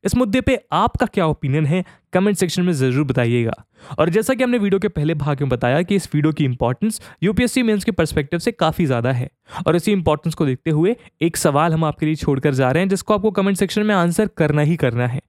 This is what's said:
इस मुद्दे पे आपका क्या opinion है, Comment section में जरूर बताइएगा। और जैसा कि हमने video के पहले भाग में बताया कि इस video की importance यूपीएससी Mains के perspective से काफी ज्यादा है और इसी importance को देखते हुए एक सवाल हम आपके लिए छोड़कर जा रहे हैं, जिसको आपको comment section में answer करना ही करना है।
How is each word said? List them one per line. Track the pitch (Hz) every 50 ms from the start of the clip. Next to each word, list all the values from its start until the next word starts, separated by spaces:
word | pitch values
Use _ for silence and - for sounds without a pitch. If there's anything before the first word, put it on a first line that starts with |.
| -
इस | 190 -
मुद्दे | 240 254 214 196 262
पे | 254 - 262 - _ _ -
आपका | 165 208 240 - - 247
क्या | - - 208 175
opinion | 160 147 - - 139 131 156 156
है, | 135 165 185 175 - - _ _ _ -
Comment | 185 190 208 202
section | - 190 170 - 185 180
में | 180 175
जरूर | 135 131 131 123 135 151
बताइएगा। | 135 127 127 120 117 120 120 117 113 - - - _ _ _ - - - -
और | 156 170
जैसा | 165 214 220 - 262
कि | 226 254
हमने | 247 247
video | 247 202 202 185 196
के | 196
पहले | 214 - 160 147 156 170
भाग | 151 139 151 147 131
में | 143 131
बताया | 127 120 123 120 131 151
कि | 180 175 202
इस | 196 - - -
video | 151 147 156 156
की | - 156
importance | 131 123 - 127 117 127 - - 226 214 - - - - _ -
यूपीएससी | 196 214 185 247 233 - 269 247
Mains | 220 214 202 -
के | -
perspective | 190 - 165 151 - 160 143 143 - 170
से | - 240
काफी | 226 - 170 160 160 - 175
ज्यादा | 139 131 117 117 127
है | 135 120 120 - _ _ _ _ - - 180
और | 160 160
इसी | 175 165 220
importance | 208 190 160 165 151 147 - 170 156
को | - 165
देखते | 139 127 - _ 165
हुए | 156 151 165 190 240 - - - _ _
एक | 160 170 165
सवाल | - - 160 139 143 156 170 160
हम | 160 165
आपके | 151 143 - 151
लिए | 151 160
छोड़कर | 147 - - 139 135 135 151 131
जा | 131 135 127
रहे | 135 160 190
हैं, | 196
जिसको | 196 190 - - 214
आपको | 208 190 220
comment | 185 208 190 196 196
section | 180 208 185 - 214 214
में | 214 208
answer | 185 170 175 170 - 196 196 _
करना | - 165 147 147 151
ही | 147 151 175
करना | 151 - 127 113 120 123
है। | 120 123 135 _